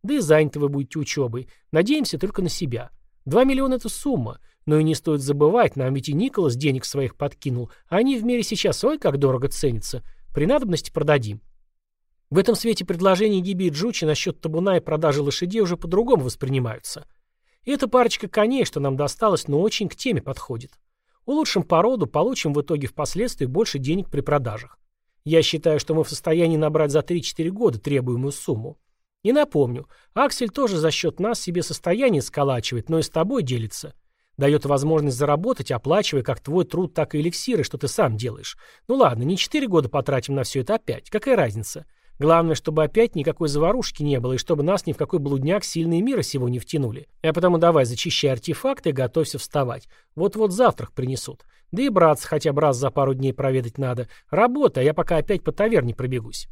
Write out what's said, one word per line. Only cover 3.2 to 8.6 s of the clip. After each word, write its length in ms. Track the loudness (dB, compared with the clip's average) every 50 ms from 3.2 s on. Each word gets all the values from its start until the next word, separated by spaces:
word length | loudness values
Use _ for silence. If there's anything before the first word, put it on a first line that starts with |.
| _
Два 200 | 0 2 4 4
миллиона — 300 | 4 2 2 0 0 -2
это 140 | -2 -4 -8
сумма, 520 | -10 -6 -4 -2 -2 -2 -2 -4 -8 -14 -20 -20 _ _ _
но 120 | 2 2 4
и 60 | 4
не 100 | 2 0
стоит 260 | 0 _ 0 0 0
забывать, 560 | 0 -2 2 4 4 4 6 6 4 2 2
нам 180 | 0 -2 -2 -2
ведь 140 | -2 -4 -2
и 40 | -2
Николас 440 | -2 -2 -2 0 0 0 0 0
денег 280 | 0 0 0 0 -2 -4
своих 320 | -6 -4 -4 -4 -4 -4
подкинул, 540 | -6 -8 -8 -8 _ -6 -6 -4 -4 -6 -10 -14 _ _ _
а 80 | 0
они 220 | 2 2 2 0 0
в 60 | 0
мире 180 | 0 0 0 -2
сейчас 400 | -2 -4 0